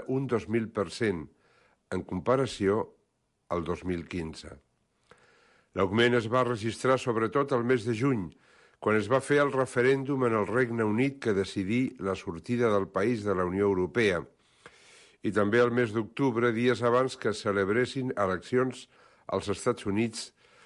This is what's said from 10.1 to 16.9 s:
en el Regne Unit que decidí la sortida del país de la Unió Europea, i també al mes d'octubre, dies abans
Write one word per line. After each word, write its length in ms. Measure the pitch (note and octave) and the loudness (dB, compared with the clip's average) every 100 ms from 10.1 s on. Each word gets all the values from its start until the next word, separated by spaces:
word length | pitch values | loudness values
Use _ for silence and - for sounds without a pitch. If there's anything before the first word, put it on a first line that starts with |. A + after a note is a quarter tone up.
| C#3 | 0
en 140 | A#2+ A2+ | 2 2
el 80 | G2+ | 2
Regne 400 | A#2 B2 A#2 A2 | 2 0 0 2
Unit 320 | G#2+ C#3 C#3 | 2 0 0
que 160 | A#2 G2 | 0 0
decidí 600 | F#2+ - F#2+ A#2+ C3 - | 0 -2 -2 0 -2 -4
la 160 | F#2+ F#2 | -6 -4
sortida 560 | - E2 - A#2+ A#2 | -6 -10 -4 0 2
del 160 | G2+ F#2+ | 2 0
país 400 | F#2 G#2+ A#2+ G2+ | -2 0 0 0
de 80 | F#2 | 0
la 80 | |
Unió 240 | F2+ F#2+ G2+ | 0 2 2
Europea, 560 | F#2 F2+ A#2+ G#2+ E2+ - _ _ _ - - - - - _ | 2 0 2 2 0 -4 _ _ _ -20 -20 -20 -20 -20 _
i 160 | A2+ G2+ | -2 0
també 240 | G#2 A#2 | 2 4
al 160 | A#2+ A#2+ | 4 2
mes 160 | A#2+ | 0
d'octubre, 600 | A2+ G#2+ - C#3 A2+ A#2+ A#2 | 0 -4 -2 0 2 0 2
dies 240 | B2 A#2 | 2 2
abans 400 | A#2+ | 2